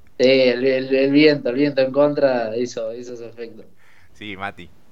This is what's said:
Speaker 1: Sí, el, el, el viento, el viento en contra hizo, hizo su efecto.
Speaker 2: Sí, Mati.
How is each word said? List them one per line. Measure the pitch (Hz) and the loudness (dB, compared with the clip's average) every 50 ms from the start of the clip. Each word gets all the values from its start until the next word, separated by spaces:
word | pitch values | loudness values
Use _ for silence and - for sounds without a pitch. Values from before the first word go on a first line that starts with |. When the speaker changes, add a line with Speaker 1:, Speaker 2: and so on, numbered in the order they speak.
| - - - - | -20 -12 -4 0
Speaker 1:
Sí, | 127 127 | 2 4
el, | 135 131 131 127 120 120 123 | 4 4 4 2 2 0 0
el, | 135 131 131 131 131 135 | 0 0 0 -2 0 0
el | 131 135 139 | 2 2 4
viento, | 139 147 151 151 147 143 123 123 | 4 6 6 6 4 2 0 -4
el | 120 | -2
viento | 131 147 147 135 139 | 0 0 0 2 0
en | 131 131 | 0 0
contra | 127 139 147 147 147 147 143 135 127 123 117 110 107 120 | 2 2 2 2 2 2 0 0 2 0 -4 -4 -4 -4
hizo, | 123 120 120 123 113 110 113 | -4 -6 -6 -8 -8 -8 -10
hizo | 120 123 123 123 | -12 -12 -14 -14
su | 117 117 | -14 -14
efecto. | 113 110 117 117 113 107 110 - - - - - - - - - - - | -16 -14 -14 -16 -16 -16 -18 -20 -20 -20 -20 -20 -20 -20 -20 -20 -20 -20
Speaker 2:
Sí, | - 104 107 101 90 | -16 -14 -12 -10 -8
Mati. | 95 101 101 - 87 85 - - - - | -8 -10 -10 -10 -16 -20 -20 -20 -20 -20